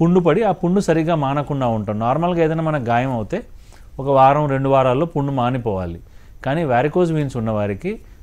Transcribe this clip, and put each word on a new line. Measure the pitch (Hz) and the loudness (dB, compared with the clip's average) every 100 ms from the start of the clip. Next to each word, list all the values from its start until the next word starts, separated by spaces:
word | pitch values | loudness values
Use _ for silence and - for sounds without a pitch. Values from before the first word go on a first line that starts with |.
పుండు | 165 185 | 2 4
పడి | 175 170 | 4 2
ఆ | 214 | 2
పుండు | 175 175 196 | 0 0 0
సరిగ్గా | 185 160 160 | 2 0 2
మానకుండా | 165 135 143 139 139 127 | 0 0 -2 -4 -2 -2
ఉంటాం. | 110 104 107 | -2 -4 -2
నార్మల్గా | 117 143 175 170 | -2 0 0 0
ఏదైనా | 156 160 | 0 0
మన | 160 151 117 | -2 -2 0
గాయం | 120 131 | 0 0
అవుతే | 120 104 196 - - - - - - | -4 -6 -8 -10 -18 -20 -20 -18 -8
ఒక | 135 | 0
వారం, | 139 135 147 147 | 4 6 4 2
రెండు | 135 135 | 0 2
వారాల్లో | 135 131 127 165 | 2 4 2 0
పుండు | 147 139 | -2 -2
మానిపోవాలి. | 135 120 127 117 95 90 85 - - - - | 0 -2 -2 -2 -4 -4 -10 -16 -20 -20 -10
కానీ | 131 156 | -4 -2
varicose | 156 120 147 180 175 156 | 0 2 2 2 0 0
veins | 139 123 | -2 -4
ఉన్నవారికి | 110 107 101 98 175 226 - - | -2 -2 -2 -4 -6 -10 -12 -20